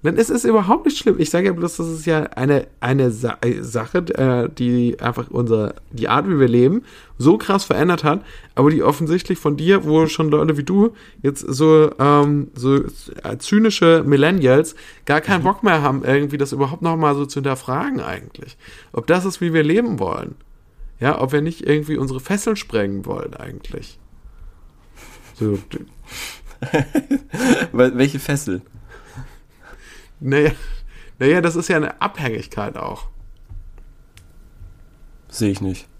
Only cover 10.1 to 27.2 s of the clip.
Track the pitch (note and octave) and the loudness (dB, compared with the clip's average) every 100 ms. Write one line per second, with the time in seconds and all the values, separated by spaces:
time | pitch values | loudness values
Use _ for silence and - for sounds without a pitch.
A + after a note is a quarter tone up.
10.1 | - D#3 D3+ D#3 D3 C#3 F#3+ A3 A3+ - | 0 0 2 2 0 0 2 2 0 -20
11.1 | - D3 C#3 - C3 D#3 D#3 D3+ - C3+ | -4 -4 -4 -6 2 6 6 6 4 4
12.1 | D3 C#3+ D3 C#3+ B2+ B2 C3+ - - - | 4 4 0 -2 -4 0 2 0 -10 -18
13.1 | - - A#2+ - G#3 A3+ G3+ E3+ E3 C#3 | -12 -10 -8 0 4 4 4 6 6 6
14.1 | C#3+ D3 F#3+ C3 C3 D#3 - - - - | 4 4 4 4 4 2 -6 -20 -20 -2
15.1 | D3 D#3 F#3+ F#3 F#3+ G#3+ E3 C#3+ C3+ C3 | -2 2 0 2 0 2 2 2 -2 0
16.1 | C3+ D3 C#3+ C#3 C3+ C#3 E3+ E3+ E3 D#3 | 0 0 -2 -4 -2 -4 -2 -2 0 0
17.1 | C#3+ C#3+ C#3+ C#3 C3 - C3 C#4+ C4 - | 0 -2 -4 -4 -6 -4 -4 -4 -6 -6
18.1 | F#2 - - - - - - - - A#2 | -10 -12 -20 -20 -20 -20 -20 -10 -10 0
19.1 | F3+ F#3+ - F3 D#3+ D3+ F3+ A#3+ D#3 F#2+ | 0 0 -4 -2 0 2 2 0 -4 -4
20.1 | - - - - - _ _ - - B2+ | -6 -10 -14 -20 -20 _ _ -18 -4 -2
21.1 | D3+ C3+ D3 D3+ E3 - D3+ D3+ D#3 C3+ | 0 0 -2 -2 -6 -2 0 0 -4 -4
22.1 | C3 C3+ G3+ A#3 G#3 - - G2+ G2 - | -6 -4 -4 -2 -4 -4 -4 -2 -4 -8
23.1 | - - - - - - - - - - | -10 -10 -12 -16 -14 -12 -14 -14 -20 -20
24.1 | - - - - - - _ - - - | -20 -20 -20 -20 -20 -20 _ -20 -20 -20
25.1 | - - - A2 G2 - - - - - | -20 -20 -6 -2 -2 -6 -14 -14 -20 -20
26.1 | - - - - - C3+ - - D#4 - | -14 -14 -16 -20 -14 -4 -2 -2 -4 -2
27.1 | C4+ | -6